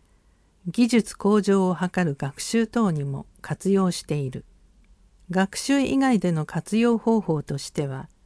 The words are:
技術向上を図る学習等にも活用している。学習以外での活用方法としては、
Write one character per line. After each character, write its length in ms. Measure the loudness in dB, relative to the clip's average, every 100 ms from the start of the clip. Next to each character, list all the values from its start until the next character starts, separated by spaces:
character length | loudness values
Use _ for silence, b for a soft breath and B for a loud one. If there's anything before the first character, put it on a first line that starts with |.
| _ _ _ _ _ _ -4
技 220 | 0 4
術 280 | 4 2 -2
向 220 | 2 2
上 300 | 4 2 2
を 40 |
図 300 | 0 -2 0
る 120 | -2
学 260 | -2 -6 -8
習 260 | -2 -2 0
等 240 | 0 0
に 140 | 0
も 200 | -4 -8 -12 _
活 320 | -10 -4 0
用 200 | 2 2
し 120 | -2
て 140 | -6 -6
い 120 | -6
る。 140 | -8 -14 _ _ _ _ _ _ _ -4
学 240 | 0 0
習 240 | -2 0 0
以 180 | 2 2
外 220 | 2 2
で 140 | 2
の 120 | -2
活 300 | -2 -6 -2
用 220 | 2 2 2
方 240 | 2 2
法 200 | 0 -2
と 140 | -4 -8
し 120 | -6
て 180 | -4 -4
は、 220 | -6 -12 _